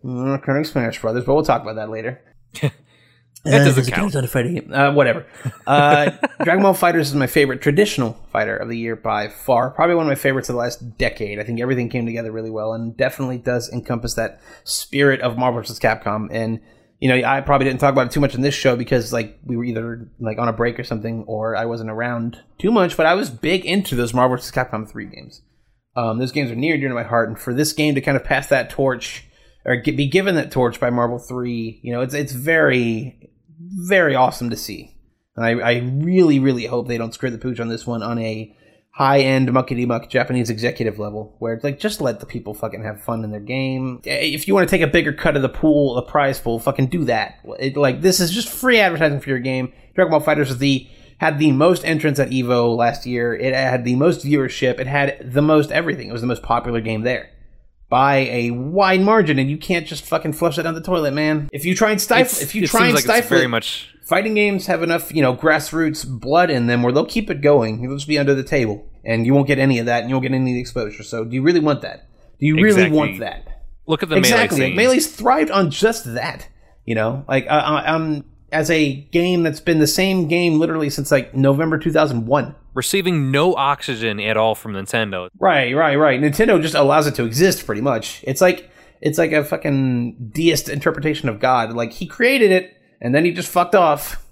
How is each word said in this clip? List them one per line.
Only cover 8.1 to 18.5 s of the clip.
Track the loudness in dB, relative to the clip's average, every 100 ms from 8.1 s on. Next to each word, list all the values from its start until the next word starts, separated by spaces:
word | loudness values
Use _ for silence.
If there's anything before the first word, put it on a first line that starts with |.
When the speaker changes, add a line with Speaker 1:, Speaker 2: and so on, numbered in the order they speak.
| -4 -6
Speaker 1:
fighter | -2 -2 -4
of | -6
the | -6
year | -6
by | -6 -4 -2 -4
far. | -8 2 2 2
Probably | 0 2 2
one | 0
of |
my |
favorites | 0 0 0 -2
of |
the | -4
last | -4 -6 -16 -4
decade. | -4 -4 -8 -6
I |
think | -6 -4
everything | -2 -2 -2
came | -4 -4
together | -6 -8
really | -8 -8
well | -6 -6
and | -6 -8 -2
definitely | -2 -2 -6 -4
does | -2 -4 -4
encompass | -10 -6 -6 -4
that | -4 -6 -8 -20 -20
spirit | -10 -8 -6 0 2 2
of | -2 0
Marvel | -2 -2
versus | -8 -2
Capcom. | 0 0 -2 -4 -4
And, | -6 -4 -6 _ _ _ _
you | 0
know, | 2 2
I | -2
probably | 2 2
didn't | 2 2
talk | 2
about | 2 0
it |
too | 0
much | 0 0
in |
this | -2